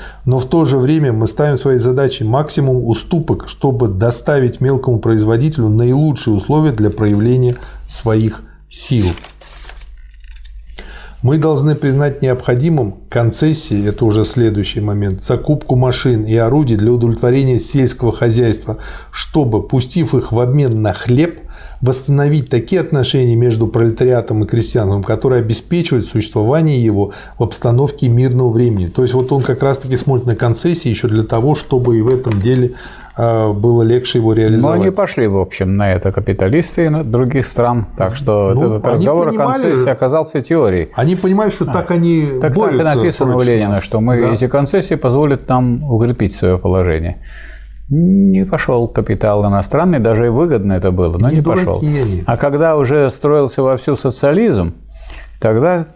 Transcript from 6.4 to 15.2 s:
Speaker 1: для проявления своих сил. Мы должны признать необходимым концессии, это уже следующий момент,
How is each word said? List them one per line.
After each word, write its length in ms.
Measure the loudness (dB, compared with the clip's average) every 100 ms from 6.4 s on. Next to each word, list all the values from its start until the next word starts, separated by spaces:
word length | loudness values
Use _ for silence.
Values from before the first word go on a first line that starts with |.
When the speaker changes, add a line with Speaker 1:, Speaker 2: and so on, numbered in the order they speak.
| 0 2 2
Speaker 1:
для 180 | 2 0
проявления 680 | 0 0 2 2 2 0 -2 -8 -16 -12
своих 540 | -6 -2 0 0 -4 -14 -20 -14
сил. 380 | -8 -2 0 0 -4 -10 -20 -20 -20 -20 -18 -20 -20 -20 -20 -20 -18 -18 -18 -18 -18 -18 -18 -20 -4
Мы 160 | 0 2
должны 360 | 2 2 0
признать 480 | 0 0 0 0 0
необходимым 760 | -2 0 0 0 2 0 -2 -6 -6
концессии, 800 | -2 0 0 0 0 -2 -2 -2
это 160 | 0
уже 200 | 2 2
следующий 560 | 0 2 0 0 -2 -4
момент, 420 | -4 -2 -2 -4